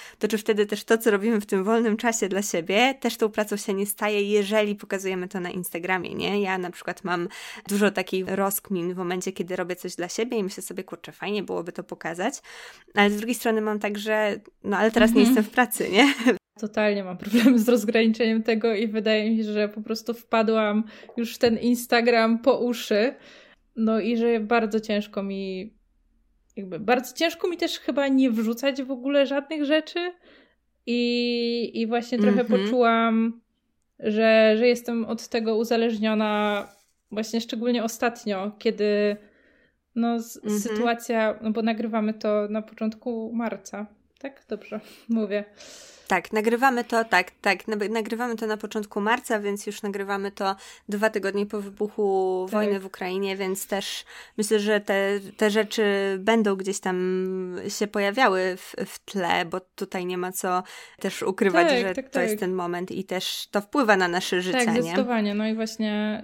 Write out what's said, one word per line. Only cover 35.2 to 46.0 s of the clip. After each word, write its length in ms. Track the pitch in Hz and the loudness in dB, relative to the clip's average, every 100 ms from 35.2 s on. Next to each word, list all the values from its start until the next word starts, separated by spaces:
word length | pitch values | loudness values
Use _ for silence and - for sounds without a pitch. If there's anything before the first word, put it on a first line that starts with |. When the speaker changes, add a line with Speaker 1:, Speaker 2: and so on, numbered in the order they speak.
| - | -4
Speaker 2:
tego 280 | 240 220 220 | -4 0 0
uzależniona 1080 | 226 233 233 214 220 214 214 208 208 208 - _ _ _ _ | 0 2 2 0 0 0 0 0 0 -2 -6 _ _ _ _
właśnie 300 | 202 220 233 | -8 -4 -4
szczególnie 420 | 226 233 240 240 | -4 -4 0 0
ostatnio, 680 | 226 - 247 233 208 196 202 208 | -2 -2 -2 -2 -4 -4 -4 -4
kiedy 580 | 233 196 208 208 208 208 - _ _ _ _ _ _ 233 | -2 0 2 2 2 -2 -8 _ _ _ _ _ _ -2
no, 240 | 233 233 | 0 0
z-, 180 | 226 - | -4 -10
Speaker 1:
Mhm. 220 | 214 208 | -4 -2
Speaker 2:
sytuacja, 800 | 226 214 240 233 - 226 220 208 | -2 0 0 0 -2 0 0 0
no 100 | 220 | -2
bo 100 | 214 | 0
nagrywamy 520 | 226 220 226 220 214 | 0 -2 -2 -2 -2
to 340 | 214 214 208 208 | -2 0 0 0
na 120 | 214 | -4
początku 720 | 214 - 220 220 254 226 220 | -8 -6 -6 -6 -8 -8 -6
marca. 520 | 233 233 202 - 202 208 _ _ _ | -4 -4 -6 -10 -12 -12 _ _ _
Tak? 220 | 269 269 _ | -16 -14 _
Dobrze 300 | 214 - 214 - - | -12 -10 -12 -12 -16
<laughs> 140 | - | -4
mówię. 340 | 226 208 208 208 - - - - - | -2 0 -4 -6 -14 -20 -20 -20 -20